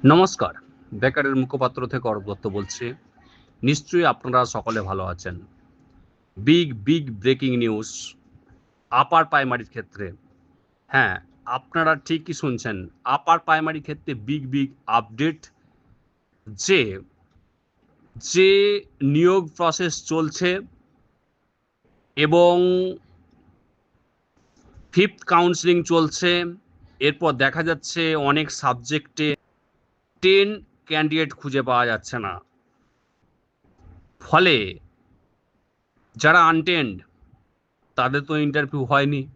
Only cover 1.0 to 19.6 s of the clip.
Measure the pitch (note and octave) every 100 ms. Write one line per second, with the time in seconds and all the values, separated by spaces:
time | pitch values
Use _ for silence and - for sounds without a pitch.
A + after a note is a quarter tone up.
1 | B2+ C3+ C#3 C3+ C3 C#3 B2+ B2+ B2+ C3
2 | A#2+ G#2+ G2 G2 G#2+ G2 F#2+ - A#2+ C3
3 | _ _ - _ _ _ B2 D3 - F3
4 | E3 - C3 B2+ A#2+ A2+ A2+ A2 F#2+ G2
5 | F#2 F2 F#2 F2+ - _ _ _ _ -
6 | _ _ _ - A2 E3+ D#3+ A#2 G2 E3
7 | C#3 G#2 A#2 C3 C3 B2 A#2 G#2+ A2 -
8 | - - _ _ _ _ _ _ _ B2
9 | C#3+ E3 D#3 D3 C3+ B2 A2 A#2 G2+ -
10 | G2 F#2 _ _ _ _ _ _ _ C3+
11 | A2+ F#2 - _ - B2+ _ E3 D#3+ D#3
12 | - E3 D#3+ D#3+ D3 A#2+ B2 G2 F#2 _
13 | A#2+ C#3 - E3 - D#3 D#3 D#3 D3+ D3+
14 | - B2+ G#2 D3+ C3 C#3 C3+ - - A2+
15 | G#2+ A2 D#3 D#3 - _ _ _ _ _
16 | _ _ _ _ - G#2 - F#3 A2+ F#2+
17 | F#2 _ _ _ _ _ _ _ _ _
18 | _ - - F3 F#3+ G3 G3+ G3+ - _
19 | C#3 D3 F3 F#3+ E3 -